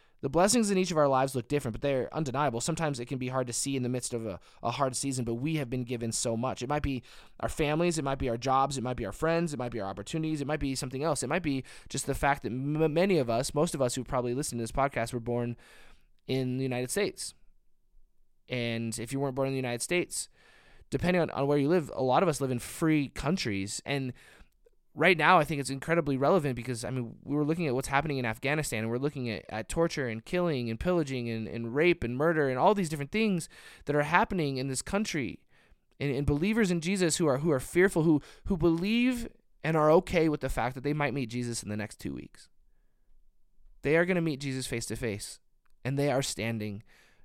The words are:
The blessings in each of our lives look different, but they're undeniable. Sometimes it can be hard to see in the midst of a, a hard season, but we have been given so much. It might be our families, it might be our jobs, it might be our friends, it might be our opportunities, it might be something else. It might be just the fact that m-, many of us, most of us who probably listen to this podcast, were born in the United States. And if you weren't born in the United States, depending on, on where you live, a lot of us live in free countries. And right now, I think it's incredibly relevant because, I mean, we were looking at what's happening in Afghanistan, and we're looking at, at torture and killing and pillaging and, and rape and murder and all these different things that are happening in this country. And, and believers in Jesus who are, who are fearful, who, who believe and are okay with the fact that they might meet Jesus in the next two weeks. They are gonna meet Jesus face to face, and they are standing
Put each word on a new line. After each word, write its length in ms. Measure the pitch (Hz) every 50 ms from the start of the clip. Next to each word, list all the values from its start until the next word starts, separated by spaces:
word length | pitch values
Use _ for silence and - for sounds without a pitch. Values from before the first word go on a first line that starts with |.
| _ _ _ _ -
The 60 | 135
blessings 420 | 135 160 180 208 208 247 226 202
in 60 | 202
each 140 | 185 190 175
of 80 | 180 156
our 100 | 147 143
lives 260 | 135 127 135 139 -
look 140 | 131 110 -
different, 240 | 143 143 - 123 110
but 80 | -
they're 340 | - 143 139 131 120 - -
undeniable. 460 | - 160 139 120 135 151 143 113 113
Sometimes 400 | - - 165 160 165 151 143 120
it 60 | 120
can 100 | - 143
be 120 | 127 127 123
hard 180 | 127 131 131
to 80 | 123 117
see 200 | - - 139 139
in 80 | 135 127
the 60 | 123
midst 240 | 127 127 123 - -
of 140 | 117 113
a, 120 | 113 92 - - - - - -
a 80 | 113
hard 240 | 117 123 143 131 123
season, 300 | - - 139 135 127 123
but 120 | 113 117
we 200 | 117 127 156 160
have 140 | 156 139 117
been 140 | 123 127 123
given 280 | 120 127 117 117 117 113
so 240 | - - 127 113
much. 260 | 113 120 131 104 - 123
It 60 | 127
might 140 | 147 151 143
be 200 | 147 135 123 - - - - - - - -
our 80 | - -
families, 480 | - - 160 143 151 160 170 175 165
it 80 | 160 143
might 140 | 139 135 135
be 100 | 139 127
our 80 | 117
jobs, 400 | 117 120 135 131 135 135 143 143
it 80 | 135 113
might 140 | 123 127 117
be 80 | 120
our 60 | 117 104
friends, 420 | - - 160 165 165 170 165 147
it 40 | 120
might 140 | 127 123 -
be 80 | 113
our 80 | 98 98
opportunities, 540 | 98 98 101 - - 160 160 156 156 143 139
it 40 |
might 140 | 127 151 156
be 140 | 143 139 135
something 280 | 127 - 131 123 131 143
else. 200 | 165 151 - -
It 60 | 123
might 140 | 147 185 175
be 220 | 156 139 135 127 - - - - -
just 180 | - 139 -
the 80 | - 135
fact 280 | - - 143 139 139 -
that 100 | 110 107
m-, 400 | 127 135 143 151 151 160 160 147
many 240 | 165 180 202 190
of 140 | 160 131 117
us, 240 | 113 117 135 - -
most 200 | - 151 175 -
of 60 | 151
us 140 | 135 123 -
who 100 | - 123
probably 300 | - - 127 123 123 120
listen 240 | 131 147 - - 117
to 40 | 117
this 100 | 110 -
podcast, 420 | - 135 139 - 127 117 117 -
were 60 | 123
born 360 | 113 117 120 120 120 120 120 - - - - - - - - - - _ _ _ _
in 320 | - 131 131 131 127 127 131
the 60 | 135
United 260 | 131 123 123 127 123
States. 420 | - 196 208 - - - - - - _ - - - _ _ _ _ _ _ _ _ - - - _ _ - _ _ _ _
And 520 | - 127 123 120 117 117 117 117 113 110 117
if 160 | 113 117 139
you 60 | 135
weren't 160 | 139 139 127
born 120 | 135 135 135
in 60 | 135
the 40 | 135
United 220 | 127 123 120 120
States, 480 | - - 175 180 170 - - - - - _ _ _ _ - - - - - - - -
depending 320 | - 135 - 175 180 180 165
on, 80 | -
on 160 | - - 139
where 100 | 139 147
you 140 | 147 139 143
live, 200 | 175 185 151 - -
a 80 | - 131
lot 200 | 127 123 151 190
of 60 | 175
us 140 | 147 - 139
live 80 | 131
in 80 | 127 120
free 500 | - - - - 170 160 156 151 143 123
countries. 720 | - - - 139 175 190 - 120 101 98 95 104 - - -
And 260 | - 139 139 131 127 123 - - - - - - _ _ _ _ _ _ _ _ _ -
right 220 | - 147 180 185
now, 220 | 156 151 160 185 175
I 60 | 151
think 160 | 139 165 139
it's 100 | 139 131
incredibly 460 | 135 135 - - 165 170 156 143 139
relevant 400 | 131 135 139 185 190 147 143 127
because, 280 | 117 117 127 127 110 110
I 60 | 90
mean, 240 | 131 131 123 113 - - -
we 140 | - 139
were 80 | 147 151
looking 240 | 143 160 165 175 151
at 60 | 120
what's 140 | 131 135 -
happening 300 | 139 139 147 160 143 135
in 60 | 123
Afghanistan, 560 | 117 113 117 - 135 147 160 147 - - 110
and 100 | 110 113
we're 80 | 117 123
looking 320 | 135 147 147 139 127 120
at, 140 | 107 85 - -
at 200 | - 107 110 -
torture 400 | - 170 165 170 - - 139 120
and 160 | 110 113 -
killing 440 | - - 180 175 175 156 131 120 117
and 120 | 113 113
pillaging 480 | - 180 180 175 156 139 135 127 120 117
and, 180 | 113 113 110
and 280 | 92 69 113 117 117 117
rape 280 | 139 160 180 170 175 -
and 140 | 117 123
murder 320 | 127 147 165 170 156 147 135
and 100 | 127 127
all 160 | 143 185 214
these 140 | 202 190 151
different 240 | 156 147 143 139 -
things 360 | 208 220 220 190 170 - - - - - - - - -
that 100 | - 143
are 80 | 147 147
happening 540 | 147 170 180 220 226 202 185 156 143 135
in 100 | 131 131
this 160 | 139 131 - -
country. 560 | - - 202 214 - - 160 127 95 - - _ _ _ _ _ _ _ _ _ _ _ -
And, 140 | 135 143 135
and 120 | 123 147
believers 460 | 139 147 143 160 202 220 226 226 180 180
in 80 | 170
Jesus 380 | 156 170 196 196 180 165 147 -
who 80 | 175 151
are, 100 | 127 131
who 140 | 147 165 151
are 80 | 127
fearful, 420 | - - - 175 180 196 - 175 156
who, 180 | 170 160 143 - - - - -
who 100 | - 196
believe 720 | 170 151 175 165 165 175 202 220 240 240 254 254 240 233 - - - _ _ _ _ -
and 140 | 151 160
are 160 | 160 151 151 156
okay 360 | 180 180 - - 175 160 165
with 120 | 147 143
the 80 | - 127
fact 260 | - - 113 123 127
that 80 | 131 120
they 100 | 143 147
might 220 | 151 147 139 117
meet 160 | 143 131 113
Jesus 320 | 117 123 123 120 117 - -
in 60 | -
the 80 | 107
next 240 | 107 104 104 - -
two 120 | - - 67
weeks. 360 | 67 - - - - - - _ - - _ _ _ _ _ _ _ _ _ - - - - _ _ - _ _ - - - - - -
They 140 | 139 151
are 80 | 165 175
gonna 160 | 175 190 180
meet 200 | 165 165 147 131
Jesus 260 | 143 143 131 131 127
face 200 | - - 117 113
to 100 | - 110
face, 420 | 110 131 117 98 101 - - - - _ _ _ _ _ _ - - -
and 120 | 127 139
they 140 | 139 139 147
are 100 | 131 131
standing 640 | 135 - - - 101 113 117 113 107 107 101 98 - - - _ _ _ _ _ -